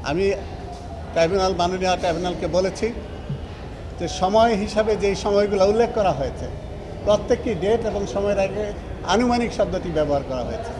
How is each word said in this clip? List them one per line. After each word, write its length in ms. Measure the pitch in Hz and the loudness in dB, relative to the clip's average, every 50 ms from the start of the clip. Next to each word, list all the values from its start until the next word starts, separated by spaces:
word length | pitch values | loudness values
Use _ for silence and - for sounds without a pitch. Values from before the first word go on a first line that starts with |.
| - | -4
আমি 220 | - 147 175 196 196 196 190 - - - - - - - - - - - - - - - | -2 -2 0 2 0 0 -2 -4 -10 -10 -10 -10 -10 -12 -12 -12 -12 -12 -10 -10 -4 2
ট্রাইব্যুনাল, 400 | 165 165 165 185 196 190 190 190 170 | 2 2 4 4 2 2 2 2 2
মাননীয় 360 | 170 175 185 185 185 185 180 | 0 0 0 0 2 0 0
ট্রাইব্যুনালকে 500 | 170 - 180 160 165 180 180 170 160 185 | 2 2 0 0 0 -2 -2 -2 -2 -4
বলেছি 400 | 170 156 180 190 190 180 - - 220 240 - - - - - - - - - - - - - - - - - - - - - | 0 2 2 2 2 0 -2 -4 -4 -4 -4 -10 -10 -10 -12 -8 -8 -8 -8 -8 -10 -10 -12 -12 -12 -12 -10 -10 -10 -8 -6
যে 80 | 175 | -6
সময় 480 | 160 - - 185 185 202 220 226 240 226 | -6 -2 0 0 4 6 6 6 6 6
হিসাবে 400 | 190 208 - - 214 214 220 214 | 2 0 0 0 0 2 2 2
যেই 200 | 190 185 202 196 | 2 2 0 0
সময়গুলো 480 | - - 214 202 202 208 202 202 202 185 202 | 0 0 2 4 4 4 4 4 4 4 4
উল্লেখ 180 | 208 226 233 226 - | 6 4 2 2 2
করা 180 | 233 202 185 | 2 2 2
হয়েছে, 340 | 151 135 135 120 - - - - - - - - - - - - - - - | 2 2 -2 -4 -4 -6 -8 -8 -8 -8 -10 -10 -10 -10 -10 -10 -10 -4 2
প্রত্যেকটি 460 | 202 208 202 - - 254 233 - 254 220 160 170 | 2 2 2 4 2 0 2 2 -2 -2 0 2
ডেট 180 | 196 226 226 220 214 | 2 2 2 2 -2
এবং 100 | 190 208 202 - - | -2 -2 -4 -2 -2
সময়ের 260 | 202 202 202 202 190 | -2 0 0 2 2
আগে 260 | 196 196 190 208 214 208 208 - - - - - - 165 180 | 0 0 0 -4 -4 -4 -6 -8 -10 -10 -10 -8 -2 2 2
আনুমানিক 380 | 214 247 247 240 240 240 214 - | 4 4 4 2 2 0 -2 0
শব্দটি 320 | - 208 175 180 185 175 180 160 | 0 0 0 0 -4 -4 -2 0
ব্যবহার 260 | 156 151 143 143 139 135 135 | 0 2 2 2 0 0 -2
করা 140 | 131 127 120 | -4 -4 -4
হয়েছে। 280 | 113 117 110 - - - - | -4 -6 -6 -6 -8 -8 -10